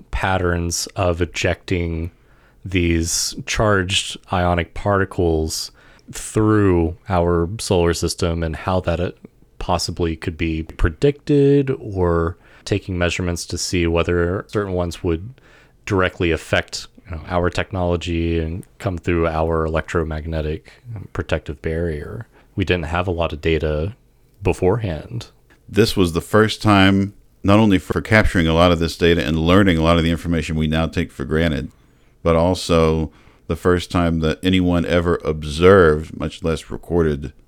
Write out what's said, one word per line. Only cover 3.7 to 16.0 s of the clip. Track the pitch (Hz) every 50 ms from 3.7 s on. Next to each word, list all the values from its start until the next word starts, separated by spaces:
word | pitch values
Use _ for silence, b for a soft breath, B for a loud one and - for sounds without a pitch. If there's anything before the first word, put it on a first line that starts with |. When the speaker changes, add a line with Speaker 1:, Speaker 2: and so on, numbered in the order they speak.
| 104 95 90 92 95 - - - - - - -
Speaker 1:
ionic | 95 92 90 87 87 87 85 - -
particles | - - 104 101 98 95 - - - 90 82 80 78 80 80 - - - - b b b b b b b - -
through | - - - - 110 107 107 110 107 101 98 90 85 82 82 85 - _ -
our | 95 87 85 87 87 85 85 85 107 -
solar | - - 101 90 85 85 85
system | - - 82 - - 95 87 82 85
and | 82 80 80
how | - - 98 92 92
that | - - 85 80
it | 87 - - _ - - _ _ _ _ _ -
possibly | - - 90 85 - - 87 - 87 82 80
could | - - - 80 78
be | 85 82 80 80 80
predicted, | - - - - 87 78 - - 143 143 - - - 147 143 139 139 143 143 135 135
or | 131 - - 110 98 92 90 87 85 85 82 82 85 b b b b b b
taking | - 104 98 - - 95 87
measurements | 87 87 - - 92 87 87 85 - -
to | - 85
see | - - - 90 85
whether | 82 82 85 82 87 87 87 85 85 90 101 - -
certain | - 107 104 98
ones | 92 90 87 87 85 - -
would | 90 82 80 95 117 131 b b b b b b b b b _
directly | - 107 92